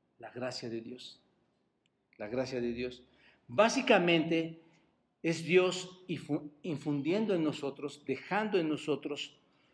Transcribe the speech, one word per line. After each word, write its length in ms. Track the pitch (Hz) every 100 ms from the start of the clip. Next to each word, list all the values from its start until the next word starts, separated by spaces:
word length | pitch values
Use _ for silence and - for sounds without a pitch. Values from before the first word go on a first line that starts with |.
| _ _
La 120 | 113
gracia 380 | - 127 - 120
de 120 | 113
Dios. 400 | 113 127 - - _ _ _ _ _ _ _ _ _ _
La 100 | 107
gracia 340 | 123 127 131
de 120 | 120
Dios. 320 | 117 123 - - _ - _ -
Básicamente, 1120 | 123 220 262 247 208 175 170 160 165 165 - - _ _ _ _ _
es 220 | 165 160
Dios 580 | 160 180 185 175 - - -
infu-, 420 | 165 - 147 - -
infundiendo 720 | 190 143 156 147 139 196 220
en 100 | 180
nosotros, 580 | 156 - 143 135 143 -
dejando 540 | - 135 - 190 214 196
en 100 | 160
nosotros 720 | 147 - 143 147 143 - - _ _ _